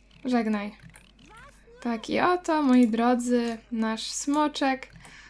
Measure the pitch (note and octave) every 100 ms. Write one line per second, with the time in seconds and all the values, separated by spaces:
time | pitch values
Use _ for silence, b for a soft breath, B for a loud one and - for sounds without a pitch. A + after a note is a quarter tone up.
0 | _ - C4 A#3+ A3 G#3+ G3+ - - -
1 | - - - A4 C#5 - - - A#3+ A3+
2 | A3+ - F4 F4+ F4+ D#4 C4+ B3+ A#3+ A3+
3 | A#3+ B3 A#3+ A#3+ A#3 A3+ - A3+ A3+ A3
4 | - - - D4 D4+ D4 C#4 C4 - B
5 | B B